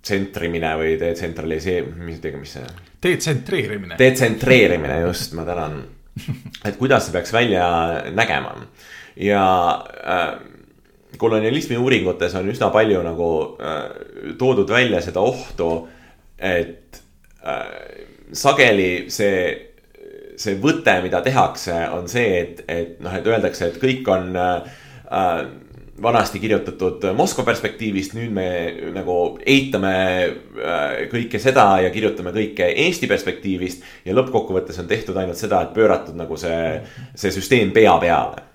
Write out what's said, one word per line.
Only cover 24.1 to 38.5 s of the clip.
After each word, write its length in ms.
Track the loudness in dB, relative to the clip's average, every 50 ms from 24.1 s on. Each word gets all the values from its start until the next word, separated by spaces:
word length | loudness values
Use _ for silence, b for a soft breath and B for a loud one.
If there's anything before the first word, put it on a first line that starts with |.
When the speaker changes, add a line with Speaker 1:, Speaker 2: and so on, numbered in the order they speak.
| 0 0 0 -4
Speaker 1:
äh, 1000 | -4 0 0 0 0 -2 -6 -10 -18 -20 -20 -20 -20 -20 -12 -6 -2 0 0 0 0 -2 -4 -8 -12 -18 -20 -20 -20 -20 -20 -20 -14 -4
vanasti 420 | -2 2 2 2 2 0 -4 -6
kirjutatud 640 | 0 0 0 0 0 -4 -6 -2 -2 -2 -2 0 -2 -2
Moskva 340 | 2 2 0 0 0 -2 0
perspektiivist, 720 | 0 0 0 -2 -6 -6 -4 -6 -2 -2 -2 -4 -4 -8
nüüd 160 | -8 -8 -4
me 140 | -4 -2 -2 -2 -2 -2 -4 -6 -6 -8 -10 -8
nagu 260 | -8 -6 -4 0 0 2 0 0 -2 -4
eitame, 500 | 2 4 4 4 4 2 -2 0 0 0 2 2 2 2 2 2 0 0 -2 -6 -14 -16 -12
äh, 400 | -8 -4 -2 -2 -2 -2 -2 -2 -4 -6
kõike 320 | -4 -4 -4 -4 -4 -6 0
seda 280 | 0 4 6 8 8 8 8 6
ja 140 | 4 2
kirjutame 400 | 2 2 0 0 0 -2 -8 -4 -2
kõike 360 | -2 -2 -2 0 0 0 2 2
Eesti 320 | 2 2 0 0 -2 0
perspektiivist 800 | 0 0 0 0 -4 -6 -4 -4 -4 -2 -2 -4 -6 -8 -10 B B B B
ja 160 | B 0 2
lõppkokkuvõttes 640 | 2 2 2 0 0 0 2 -2 -2 -2 -2 -10 -10
on 80 | -4 -2
tehtud 300 | -2 -2 -2 -4 -4 -4
ainult 180 | -4 -4 -4 -6
seda, 220 | -4 0 0 0
et 140 | 0 0 2
pööratud 400 | 4 6 6 6 2 0 -8 -10 -10
nagu 220 | -8 -8 -8 -6
see, 400 | -4 -4 -2 -2 -2 -2 -4 -6 B B B B B B
see 200 | B -4 -4 -2
süsteem 400 | -2 -2 0 2 4 4 4 4
pea 220 | 6 8 8 8 8 6
peale. 500 | 6 4 2 2 2 -2 -6 -12 -18 -20